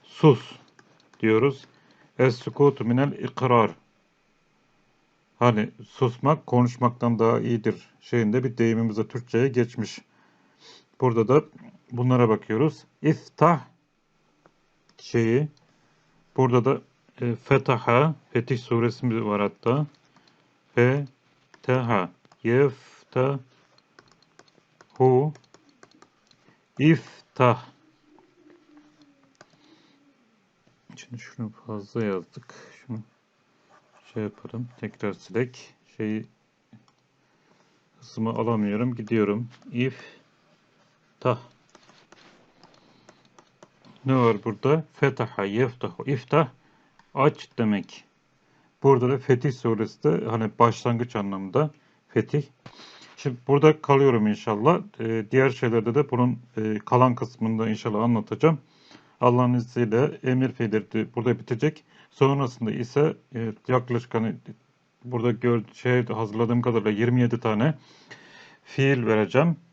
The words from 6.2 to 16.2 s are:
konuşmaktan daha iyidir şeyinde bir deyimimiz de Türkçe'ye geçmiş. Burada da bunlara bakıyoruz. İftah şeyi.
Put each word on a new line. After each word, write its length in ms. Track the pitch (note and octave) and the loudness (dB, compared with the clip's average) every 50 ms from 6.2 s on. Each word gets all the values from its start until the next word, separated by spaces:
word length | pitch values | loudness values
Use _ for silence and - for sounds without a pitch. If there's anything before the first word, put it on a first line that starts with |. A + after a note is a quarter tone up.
| - C#3 D#3+ D3+ - | 0 0 0 -2 -2
konuşmaktan 720 | - B2 B2 B2 B2 B2 - B2 A#2+ B2 - B2 A#2+ A#2 A2 | 0 2 2 2 2 0 -2 -2 -2 -2 -2 -2 -2 0 2
daha 220 | A2+ A2+ A#2 A2+ | 2 2 2 0
iyidir 480 | A2+ A#2+ A#2+ A2 G#2+ A2+ G2 - - _ _ _ | 0 -2 -4 -2 -2 -4 -4 -4 -14 _ _ _
şeyinde 440 | _ - - A#2+ A2 G#2 G#2+ C3 B2+ | _ -4 -2 0 0 0 0 -2 -2
bir 140 | C3 A#2+ - | -4 -2 0
deyimimiz 380 | A#2 A2+ A2 A2+ A2+ A2+ G#2 | 0 0 0 0 -2 -2 -2
de 120 | G#2+ G#2+ - | -4 -6 -6
Türkçe'ye 400 | - B2 - _ - A2+ B2 C#3 | -8 -14 -10 _ 0 0 0 2
geçmiş. 500 | - B2 A#2 A#2+ - B2+ G#2+ F#2+ - - _ _ _ _ _ _ _ _ _ _ _ _ - - - - _ _ _ _ | 0 0 -2 -2 -4 -8 -8 -8 -10 -18 _ _ _ _ _ _ _ _ _ _ _ _ -20 -20 -20 -20 _ _ _ _
Burada 280 | B2+ B2+ A2 A#2 A2 A2 | -2 0 2 0 2 4
da 160 | C3 D#3 D3+ - _ - - - _ - _ _ | 2 2 2 -2 _ -20 -20 -20 _ -20 _ _
bunlara 360 | A#2+ A#2+ B2 B2+ B2+ B2 A#2+ A2 | -6 -4 0 2 4 4 4 4
bakıyoruz. 560 | G#2+ G2+ - - A2 A2+ D3 D#3 D3+ - - _ _ _ | 2 0 0 -4 -2 0 0 -2 -2 -8 -20 _ _ _
İftah 580 | - D3 - - - - _ - D3+ E3+ E3+ C3 - _ _ _ _ _ _ _ _ _ _ _ _ _ _ _ _ _ _ _ _ _ _ _ _ _ _ - | -2 -2 -2 -2 -6 -20 _ 4 4 4 4 0 -4 _ _ _ _ _ _ _ _ _ _ _ _ _ _ _ _ _ _ _ _ _ _ _ _ _ _ -20
şeyi. 500 | - - - A#2+ A#2 A2+ A#2 C3+ D3+ D3 _ _ _ _ _ _ _ _ _ _ _ _ _ _ | -16 -4 -2 0 0 2 0 0 -2 -4 _ _ _ _ _ _ _ _ _ _ _ _ _ _